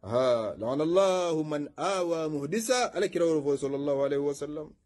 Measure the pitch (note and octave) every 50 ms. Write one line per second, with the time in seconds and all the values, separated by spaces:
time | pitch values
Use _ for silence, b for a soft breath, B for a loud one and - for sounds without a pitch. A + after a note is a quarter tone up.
0 | - F#2+ A2+ B2 C3 B2+ A#2+ A#2 A2 G#2 - - G#2 A#2 C3 C#3+ D3+ D#3+ E3+ F#3+
1 | G3 F#3+ F#3 F#3 F3+ E3+ E3 D#3 D#3 D3+ D3+ D3 D3 C#3+ - - D3 F3+ G3 F#3+
2 | F3+ F3 E3+ E3 D#3+ D#3 D#3 D3 C#3 C#3+ E3+ A3 A3 A3+ B3+ B3 B3 A3 - E3+
3 | G3+ F3 - F3 E3+ E3+ D#3+ D#3 C#3 C#3+ C#3 C#3 - C3+ C#3 C#3 C#3+ C#3+ C#3+ C3+
4 | C#3 C#3 C#3+ C#3 C#3+ D3 C#3+ C#3+ C#3+ C#3+ D3+ D#3 D#3 D#3+ - _ _